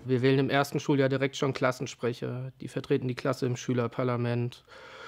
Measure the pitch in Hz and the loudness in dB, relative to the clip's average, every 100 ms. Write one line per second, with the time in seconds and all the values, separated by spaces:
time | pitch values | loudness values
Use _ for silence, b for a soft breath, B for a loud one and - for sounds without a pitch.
0 | 123 127 131 135 135 139 139 147 - 139 | 0 2 6 4 4 2 2 0 2 4
1 | 135 131 135 - 139 131 131 127 127 - | 4 2 0 0 -2 2 0 0 -4 -4
2 | 123 123 127 123 131 - 135 - - 139 | -4 -4 -6 -6 -8 -10 -10 -8 -2 0
3 | 123 123 143 127 127 123 - 123 117 - | 0 -2 -2 -2 -2 -2 -2 0 0 -2
4 | 127 120 120 120 120 - B B B B | -2 0 0 0 -2 -6 B B B B